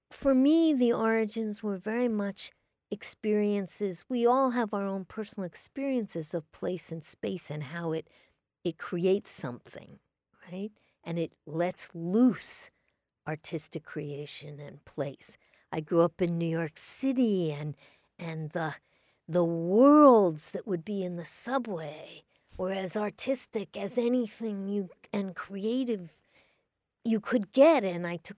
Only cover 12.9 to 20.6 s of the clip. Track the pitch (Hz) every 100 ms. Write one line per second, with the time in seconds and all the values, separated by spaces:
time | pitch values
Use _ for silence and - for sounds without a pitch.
12.9 | _ _ _ - 156 - 160 - 160 156
13.9 | - 151 143 147 - 151 143 143 147 -
14.9 | - 143 131 - - _ _ _ 165 156
15.9 | 170 170 - 175 170 170 165 160 - -
16.9 | - 262 254 240 196 165 143 151 139 _
17.9 | _ _ - 170 160 156 175 156 147 _
18.9 | _ _ _ - 170 170 170 170 202 269
19.9 | 294 294 240 190 156 - -